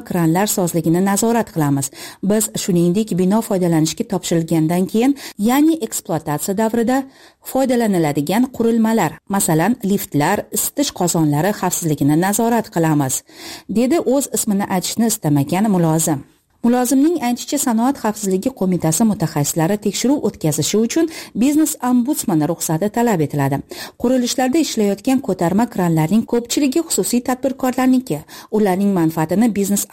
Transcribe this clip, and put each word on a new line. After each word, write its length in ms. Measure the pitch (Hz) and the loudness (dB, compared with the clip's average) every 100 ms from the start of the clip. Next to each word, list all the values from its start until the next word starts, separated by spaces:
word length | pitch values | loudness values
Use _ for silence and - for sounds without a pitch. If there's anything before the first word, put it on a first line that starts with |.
| - | 0
kranlar 380 | 180 165 175 208 | 0 2 2 0
sozligini 580 | - 170 170 160 175 | 0 0 0 0 2
nazorat 480 | 196 202 233 233 214 | 2 2 2 0 -2
qilamiz. 360 | 160 143 139 - - - - 190 | -2 0 0 -4 -10 -18 -6 0
Biz, 180 | 214 214 - | 0 0 -6
shuningdek, 500 | - 175 175 190 220 180 | 0 2 2 2 -2 0
bino 220 | 185 220 220 | 2 0 0
foydalanishga 600 | 190 175 160 156 - - | 0 2 2 0 -2 -4
topshirilgandan 760 | 180 - 170 165 165 156 180 190 | -4 -2 -2 0 0 2 0 0
keyin, 200 | 220 262 277 - - | 2 0 0 -6 -2
ya'ni 380 | 220 269 320 320 - | 0 4 2 2 -4
ekspluatatsiya 720 | - - 160 - 147 - 196 | -8 -4 -4 -2 -4 -4 0
davrida 460 | 220 233 226 269 262 - - _ - | 0 0 0 0 -2 -14 -20 _ -6
foydalaniladigan 960 | 262 262 240 226 180 151 147 151 208 254 - | -2 0 2 2 2 2 0 0 0 0 0
qurilmalar, 640 | 226 233 220 226 160 - - | 0 2 2 2 0 -4 -4
masalan, 480 | 196 185 160 185 247 | -2 0 2 2 0
liftlar, 640 | 190 196 - 143 151 208 - - | 0 -2 -2 0 0 0 -4 -6
isitish 340 | - - 285 - | -6 -4 -4 -2
qozonlari 540 | 175 170 151 147 185 202 | -2 0 0 2 0 -2
xavfsizligini 560 | 185 - 160 143 139 151 190 | -4 -4 -4 0 2 2 2
nazorat 340 | 202 233 233 - | 0 0 0 -2
qilamiz, 480 | 170 160 147 131 - - - - - - | -2 2 2 0 -4 -10 -20 -18 -18 -4
dedi 300 | 202 247 330 | 0 2 2
o'z 300 | - 277 - 214 | 2 0 0 -4
ismini 280 | - 196 202 | -2 -2 0
aytishni 320 | 185 - - 226 | -2 -2 -2 -2
istamagan 540 | - 151 143 139 175 220 | 0 0 0 0 0 2
mulozim. 500 | 185 165 160 165 139 - _ _ _ | 2 2 2 0 -4 -6 _ _ _
Mulozimning 520 | 233 247 247 269 311 349 240 | 0 2 2 2 2 2 -2
aytishicha, 320 | 240 - 285 | -4 -4 -2
Sanoat 380 | 262 226 247 277 | 0 2 0 0
xavfsizligi 520 | 220 208 196 185 247 - | -4 -2 -2 -2 -2 -2
qo'mitasi 440 | 190 175 160 160 226 | -2 0 0 2 0
mutaxassislari 640 | - 156 147 143 170 160 202 208 | 2 -2 -2 -2 0 0 0 -2
tekshiruv 320 | - 240 294 208 | -2 0 0 -2
o'tkazishi 480 | - 170 - - 208 226 | -2 -2 -2 0 0 0
uchun 220 | 330 320 - - | 0 -2 -4 -12
biznes 380 | - 262 294 302 - 254 | 0 2 2 0 0 0
ombudsman 540 | 247 240 302 - 160 147 | 2 2 -2 0 0 0
ruxsati 380 | 165 - 160 202 233 | -2 -2 -2 0 0
talab 240 | 240 180 139 | 0 2 0
etiladi. 320 | 147 135 139 - - - - | 0 0 -2 -6 -14 -16 -4
Qurilishlarda 560 | 247 262 240 - 254 320 302 | 0 0 0 -2 0 0 0
ishlayotgan 520 | 220 202 196 - 262 - | 0 0 0 0 0 0
ko'tarma 400 | 180 170 196 240 | 0 2 2 0
kranlarning 500 | 196 175 160 156 220 202 | 0 0 2 2 2 2
ko'pchiligi 480 | 240 233 - 277 339 330 | -2 0 0 2 0 -2
xususiy 340 | - 185 240 247 | -2 0 0 0
tadbirkorlarniki. 920 | 254 269 262 254 247 254 254 254 147 - - - 214 | -2 -2 -2 -4 0 2 2 0 -8 -8 -20 -4 0
Ularning 360 | 208 180 202 185 | 2 2 2 2
manfaatini 500 | 160 160 156 180 240 202 | 0 0 0 2 2 2
biznes 280 | 196 202 - | 0 -2 0